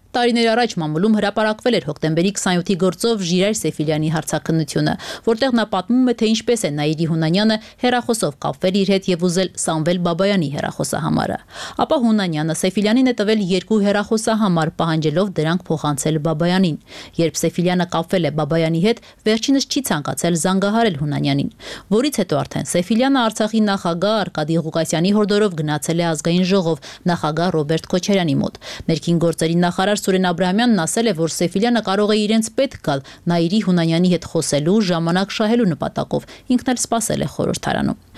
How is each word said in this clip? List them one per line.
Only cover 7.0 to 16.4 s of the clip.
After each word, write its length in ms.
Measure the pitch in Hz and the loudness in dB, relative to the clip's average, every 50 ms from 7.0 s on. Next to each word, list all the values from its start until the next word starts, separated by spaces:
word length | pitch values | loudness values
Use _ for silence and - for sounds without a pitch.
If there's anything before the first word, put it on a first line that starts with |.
| 170 156 | 0 0
Հունանյանը 460 | 170 160 160 160 170 202 214 220 214 214 - - - | 0 0 2 2 2 2 2 2 0 0 -4 -12 -8
հեռախոսով 600 | - - 247 247 240 233 247 233 - 190 147 - - | -2 0 0 0 0 0 -2 -2 0 -2 -2 -2 -4
կապվել 400 | - 147 139 - - 185 185 208 | -6 -6 -4 -2 -2 0 2 2
իր 140 | 190 196 196 | 2 2 2
հետ 140 | 190 - - | 0 2 0
և 140 | 180 160 180 | -2 0 0
ուզել 240 | 180 165 190 185 180 - - | 0 0 0 -2 -2 -4 -6
Սամվել 400 | - 180 160 160 151 170 180 185 | -4 -2 -2 0 0 0 0 0
Բաբայանի 500 | 175 175 170 165 196 202 202 190 151 143 143 | 0 0 0 2 2 2 2 2 0 0 -2
հեռախոսահամարը։ 840 | 147 - - - - - - - - - - 156 - - - - - - - - - - - - | -4 -6 -6 -4 -6 -4 -4 -4 -4 -2 0 0 0 0 -2 -4 -6 -10 -16 -18 -16 -16 -10 -4
Ապա 240 | - - - 320 285 | -4 -2 0 0 2
Հունանյանը 560 | 233 226 220 214 190 175 156 151 156 160 156 | 2 2 2 2 0 -2 -2 -2 -2 -2 -2
Սեֆիլյանին 560 | - - - - 220 196 208 226 262 262 254 | -2 -2 -2 0 0 2 2 2 4 2 2
է 40 | 247 | 2
տվել 280 | - 208 208 220 220 | 0 0 0 0 0
երկու 380 | 202 170 190 180 185 - 220 214 | 0 0 0 -2 0 0 0 2
հեռախոսահամար, 880 | 196 202 196 202 208 - 226 220 - 226 220 214 220 196 170 160 160 160 - - | 2 2 2 0 0 0 -2 -2 0 0 0 2 2 2 2 2 0 0 0 -2
պահանջելով 480 | 165 165 160 160 151 156 147 175 208 202 165 | -2 0 0 0 0 0 0 0 0 0 -2
դրանք 320 | 160 151 160 170 180 - | -2 -2 0 -2 -2 -2
փոխանցել 540 | - 165 147 - 147 147 - - 156 156 156 | -4 -4 -2 -2 -2 -4 -2 -2 -2 -2 0
Բաբայանին։ 560 | 147 165 160 151 | -2 -2 -2 0